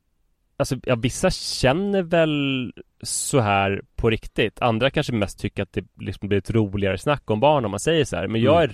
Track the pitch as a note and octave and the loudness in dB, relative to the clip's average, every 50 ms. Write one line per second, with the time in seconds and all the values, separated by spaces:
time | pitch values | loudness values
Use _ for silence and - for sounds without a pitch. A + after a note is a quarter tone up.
0 | _ _ _ _ _ _ _ _ _ _ _ - C#3+ - C3+ B2 - - B2+ A#2 | _ _ _ _ _ _ _ _ _ _ _ -6 -4 -4 -4 -4 -2 -2 -2 0
1 | A2 C3 - - - F#3 - - - - - - - B2+ C#3 F3 G3+ G3+ G3+ G3 | 0 -2 -2 0 0 0 0 -2 -6 -8 -6 0 2 2 2 2 0 0 -2 -2
2 | F3+ D#3+ F3 E3+ D#3+ D#3 D3+ D3 C#3+ C#3 C3+ C3 B2+ G2 - - - - _ _ | -2 0 2 2 2 2 2 0 0 -2 -2 -2 -4 -6 -10 -14 -20 -20 _ _
3 | - - - - - - - C#3 A2 G#2 G2+ G2 G2 G2 G2 - - _ _ - | -10 -8 -6 -6 -4 0 2 2 2 4 2 2 2 2 0 -4 -6 _ _ -2
4 | - A#2 A2 - - - - - B2+ G2+ - - - A#2+ A2 A2 B2 C3+ - D#3+ | 0 0 0 0 -4 -8 -2 -2 -2 -2 -2 0 0 0 2 2 0 0 0 0
5 | C#3+ - B2 A2 G2+ F#2+ - - - G#2 - - G2 - - G#2 F2+ - _ - | -2 -2 0 0 -2 -2 -4 -6 -8 -6 -6 -6 -8 -6 -6 -8 -8 -8 _ -10
6 | A2 G2+ F#2+ - - G2 G#2 G2+ - - - A2+ G#2+ G2+ F#2+ G2+ G2+ F#2+ F#2+ F#2+ | -10 -10 -8 -8 -4 -2 -2 -2 0 0 0 0 0 0 -2 -2 -2 -2 -2 -2
7 | - D3+ D3 - - - A2 G#2+ B2 D3 D#3 C#3+ A2+ G2+ F#2+ G2+ - D#3 E3 D#3+ | -2 -2 -2 -2 -2 -2 0 2 4 4 4 4 2 -2 -4 -2 0 0 2 2
8 | B2+ - - E2+ F2+ G2 G#2+ A2+ A#2 C3 D#3 E3+ D#3+ B2 | 0 0 -2 -4 -4 -2 0 2 4 4 6 4 4 2